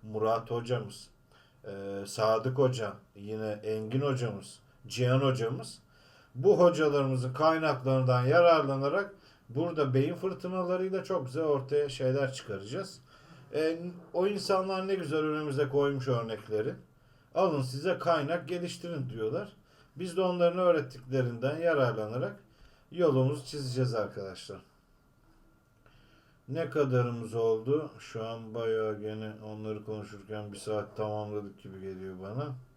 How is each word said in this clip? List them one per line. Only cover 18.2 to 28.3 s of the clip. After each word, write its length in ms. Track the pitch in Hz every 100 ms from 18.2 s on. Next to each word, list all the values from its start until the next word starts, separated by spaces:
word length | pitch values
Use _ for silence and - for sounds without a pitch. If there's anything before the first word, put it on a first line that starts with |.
| 143 170 -
geliştirin." 600 | 175 175 - 175 165 123
diyorlar. 440 | 113 110 151 202 - _ _ - 139
Biz 220 | 180 170
de 40 |
onların 380 | 185 180 170 175
öğrettiklerinden 1000 | 180 165 131 - - 131 123 117 131 156
yararlanarak 760 | 170 151 123 110 107 120 180 202 - _ - _ _
yolumuzu 540 | 170 170 131 131 147 -
çizeceğiz 480 | 147 135 123 123 120
arkadaşlar. 640 | 98 107 98 90 - 98 - _ _ _ _ _ _ _ _ _ _ _ _ _ _ _ _ _ -
Ne 220 | 143 160
kadarımız 640 | 147 139 127 123 120 110 113
oldu? 560 | 113 110 117 147 151 -
Şu 260 | - 113
an 260 | 110